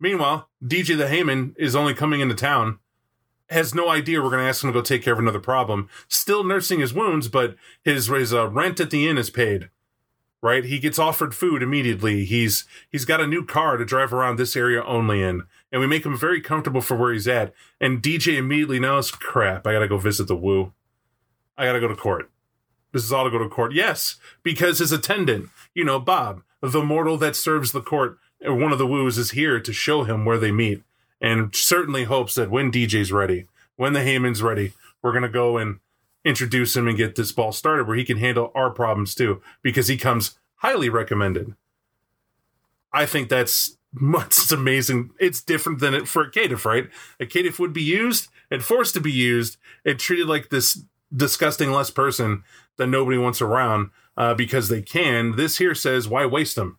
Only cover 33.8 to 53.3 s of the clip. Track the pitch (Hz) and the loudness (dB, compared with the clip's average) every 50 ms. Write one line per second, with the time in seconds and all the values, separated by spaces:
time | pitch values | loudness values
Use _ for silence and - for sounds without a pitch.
33.8 | 127 139 143 143 127 135 135 127 127 123 117 104 110 113 110 101 101 95 - _ | 0 0 2 2 2 2 2 2 2 0 0 0 0 0 0 0 -2 -4 -6 _
34.8 | - - _ _ - 123 117 123 123 117 107 123 120 120 120 113 110 104 98 - | -20 -20 _ _ -2 0 0 0 0 0 0 0 2 2 2 0 -2 -4 -6 -8
35.8 | _ _ _ _ _ _ _ _ - 160 131 - 127 117 131 127 123 117 - 127 | _ _ _ _ _ _ _ _ 0 0 0 0 0 0 0 0 0 0 0 0
36.8 | 120 117 113 110 113 107 - - 113 - - - 113 110 - - - 156 156 147 | 0 0 0 0 0 0 -2 -4 -4 -2 -2 -2 -2 -2 -2 -2 0 0 2 0
37.8 | 117 107 110 120 120 - 120 104 120 127 117 120 117 - - 135 131 123 - - | 0 0 -2 -2 0 -2 -2 0 0 0 2 0 0 0 0 0 0 0 0 0
38.8 | 120 110 107 104 101 95 - - 123 107 98 95 - - - _ - 131 117 135 | 0 0 0 0 -2 -2 -2 0 0 0 0 -2 -8 -16 -10 _ -2 -2 0 0
39.8 | 117 120 135 120 - 127 117 117 107 - - _ _ _ _ _ - 247 269 196 | 0 0 0 0 0 0 0 0 -2 -4 -8 _ _ _ _ _ -2 0 0 0
40.8 | 135 120 113 113 110 - 104 104 101 95 90 87 82 107 101 _ _ _ _ _ | 0 0 0 0 -2 0 0 0 0 0 0 -2 -6 -8 -12 _ _ _ _ _
41.8 | _ _ _ _ _ _ _ _ _ _ _ _ _ _ _ _ _ _ _ _ | _ _ _ _ _ _ _ _ _ _ _ _ _ _ _ _ _ _ _ _
42.8 | _ _ - 143 147 143 - 147 127 110 135 127 120 - - - - - - _ | _ _ 0 0 0 2 0 -2 0 2 2 2 2 2 0 0 -2 -2 -6 _
43.8 | _ _ - 127 135 139 165 160 120 - - - - - 160 139 131 131 131 135 | _ _ -4 0 2 2 2 2 2 2 2 2 2 2 0 0 2 2 2 2
44.8 | 123 - 127 120 123 - - - 190 180 170 - - - 165 151 - 165 160 127 | 2 0 0 -2 -2 -4 -2 0 0 0 0 -2 -2 -2 -2 -2 -2 -4 -2 0
45.8 | 143 139 135 147 - - - 165 151 147 - 220 226 165 123 98 - 110 110 123 | 0 0 0 0 -2 0 0 0 0 0 0 0 0 0 0 0 0 0 2 0
46.8 | 127 - - - - - - - 131 117 - 175 180 175 170 - 180 170 147 165 | 0 -4 -8 -20 -20 -16 -12 -10 -6 -2 0 0 0 0 0 -2 -2 -2 -2 -2
47.8 | 151 151 175 208 233 247 226 - - - _ _ _ - 143 127 120 - 226 254 | -2 0 0 0 2 0 0 -2 -4 -6 _ _ _ -8 -6 -4 0 2 2 2
48.8 | 233 - - 185 151 151 135 127 123 123 120 120 117 113 - - _ - - - | 2 2 0 -2 -2 0 2 2 2 2 2 2 0 -2 -6 -12 _ -20 -16 -6
49.8 | - 151 139 123 - - 180 170 170 156 156 147 - - 143 131 117 - - - | -2 -2 -2 -2 -2 0 0 0 0 0 0 -2 -2 -2 -2 0 0 0 -2 -4
50.8 | - _ _ _ _ - 143 127 147 139 - - 165 151 147 - 151 135 135 139 | -8 _ _ _ _ -6 -2 0 0 0 0 0 0 0 0 0 0 0 0 0
51.8 | 135 - - - 135 135 - - 120 107 104 98 - _ - - - _ _ - | -2 -2 -2 0 0 0 0 0 0 0 -2 -4 -6 _ -20 -20 -20 _ _ -4
52.8 | 127 127 131 135 135 127 131 123 123 123 | 0 0 2 2 2 2 2 2 2 0